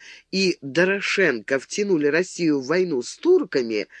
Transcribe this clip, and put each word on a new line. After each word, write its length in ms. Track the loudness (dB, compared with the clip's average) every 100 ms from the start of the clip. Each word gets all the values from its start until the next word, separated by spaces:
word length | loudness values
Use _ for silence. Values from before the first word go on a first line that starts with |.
| -10 -20 -6
и 260 | -2 0 -2
Дорошенко 1000 | -4 0 2 0 -2 0 2 0 -2 -4
втянули 480 | -2 -4 0 2 2
Россию 520 | 0 -2 -2 0 0
в 80 | 0
войну 340 | -2 0 -2
с 140 | -6 -2
турками, 720 | 4 4 4 -2 -2 -4 -4 -12